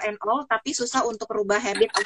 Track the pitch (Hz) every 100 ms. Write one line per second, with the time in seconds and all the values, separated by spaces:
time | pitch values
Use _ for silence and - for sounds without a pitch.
0 | 214 208 214 262 285 220 277 302 240 262
1 | 233 220 - 214 202 208 220 196 220 -